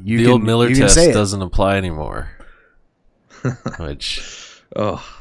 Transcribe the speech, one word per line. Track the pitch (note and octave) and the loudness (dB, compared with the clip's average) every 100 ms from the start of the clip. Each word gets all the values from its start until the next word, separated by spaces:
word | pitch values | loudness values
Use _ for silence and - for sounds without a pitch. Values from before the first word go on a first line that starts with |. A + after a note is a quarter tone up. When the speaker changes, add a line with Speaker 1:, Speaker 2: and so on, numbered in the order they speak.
Speaker 1:
you | F#2+ A2+ | -4 2
Speaker 2:
the | A#2 | 4
Speaker 1:
can, | |
Speaker 2:
old | B2 | 4
Miller | G#2+ A#2 A#2+ | 2 2 2
Speaker 1:
you | C3 | 4
can | |
Speaker 2:
test | G#2 G2 | 4 6
Speaker 1:
say | E3+ | 6
it. | |
Speaker 2:
doesn't | A#2 G2+ G2+ | 4 0 -2
apply | F#2 - G2 G2 | -4 0 2 0
anymore. | F#2 D#2 D2 G1+ - - - - _ _ _ _ _ _ _ - | -2 -6 -8 -10 -12 -16 -20 -20 _ _ _ _ _ _ _ -10
Speaker 3:
<laughs> | C3 B2 A#2+ - | -8 -8 -10 -10
Speaker 2:
Which, | D#2+ C#2 - - - - - - _ - | -10 -10 -8 -10 -12 -16 -20 -20 _ -6
Speaker 3:
Oh. | G#2+ D#2+ - - | -4 -6 -12 -16